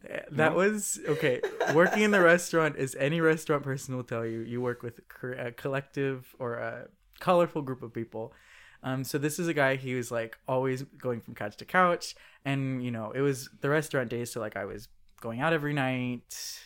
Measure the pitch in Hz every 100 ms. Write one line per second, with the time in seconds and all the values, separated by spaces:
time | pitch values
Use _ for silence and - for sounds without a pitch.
0 | - - - 147 156 165 196 214 202 -
1 | - 147 151 127 - - - 147 180 208
2 | 214 202 170 175 - 165 156 143 135 -
3 | 139 165 160 160 - 147 135 135 135 127
4 | 123 117 117 113 113 120 123 120 120 -
5 | _ - 127 131 123 120 147 135 139 -
6 | 139 131 127 - 123 117 117 120 - _
7 | _ - - 175 170 160 135 127 120 117
8 | 113 110 113 - - - - - 131 131
9 | 127 151 147 147 170 151 135 135 131 127
10 | 117 117 113 - - 131 131 131 135 -
11 | 127 120 - 120 107 - - 185 180 170
12 | - - - - 139 139 135 131 123 117
13 | 107 127 143 131 131 - 139 151 151 143
14 | 120 117 120 - 107 98 101 107 110 -
15 | - - 117 117 151 165 147 147 131 127
16 | 123 123 _ - - -